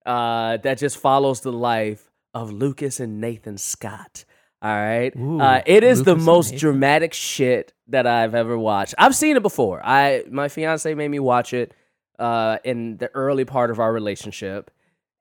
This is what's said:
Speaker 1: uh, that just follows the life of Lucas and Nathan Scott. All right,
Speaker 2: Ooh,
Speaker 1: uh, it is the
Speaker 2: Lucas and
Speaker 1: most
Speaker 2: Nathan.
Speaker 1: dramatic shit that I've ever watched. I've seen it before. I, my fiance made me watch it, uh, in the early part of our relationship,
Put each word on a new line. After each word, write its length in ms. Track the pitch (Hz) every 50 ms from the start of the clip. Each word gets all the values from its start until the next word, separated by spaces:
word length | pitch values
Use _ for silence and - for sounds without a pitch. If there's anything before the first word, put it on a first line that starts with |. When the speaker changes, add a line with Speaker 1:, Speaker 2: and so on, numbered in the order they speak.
| -
Speaker 1:
uh, 500 | 123 123 120 117 117 117 113 113 113 113 110
that 200 | - 135 131 123
just 180 | 143 139 - -
follows 420 | - 139 135 139 139 135 131 -
the 120 | - 131
life 580 | 120 117 120 120 117 110 110 107 104 - _ _ _ _ _ _ -
of 180 | 117 117 107
Lucas 480 | 104 101 135 143 135 - 143 135 - -
and 200 | 123 110 107 107
Nathan 380 | 113 120 117 110 - 110 101 95
Scott. 680 | - - - - - 101 104 104 - - - - - _ _ _ _ _ _ _
All 80 | 107 107 107
right, 380 | 104 104 107 113 117 123 131 -
Speaker 2:
Ooh, 220 | 123 127 143 165 156
Speaker 1:
uh, 200 | 139 135 127 127 -
it 180 | 160 185 214 226
is 180 | 247 254 127
the 100 | 135 185
Speaker 2:
Lucas 60 | 170 165
and 40 | 160
Speaker 1:
most 200 | 165 170 175 165 -
Speaker 2:
Nathan. 60 | 127 139
Speaker 1:
dramatic 520 | 156 151 139 135 135 139 151 156 165 160 -
shit 580 | - - - - - 131 127 123 104 - - _ _ _ 117
that 180 | 135 131 120
I've 280 | 123 117 117 113 110 113
ever 240 | 117 113 117 120 117
watched. 360 | 110 107 101 98 98 - - -
I've 160 | 208 269 254
seen 220 | - 311 311 294
it 60 | 247
before. 380 | 202 196 - - 120 95 87 - -
I, 400 | 113 131 139 139 139 135 117 - 80
my 180 | 123 139 143 143
fiance 440 | - 160 156 160 160 156 - 160 156
made 140 | 147 151 147
me 100 | 143 143
watch 340 | 135 123 123 120 120 -
it, 220 | 127 123 117 - _ _ _ _ _ _ _ _ _ -
uh, 400 | 120 117 117 113 110 110 110 - -
in 320 | 127 123 120 117 117 110
the 140 | 92 123 - -
early 300 | 139 131 139 143 135 131
part 260 | 131 135 127 120 117
of 80 | 113 113
our 120 | 113 113
relationship, 800 | 113 113 107 104 98 - - 104 - - 104 95 95 104 - _ _ _ _ _ _ _ _ _ _ _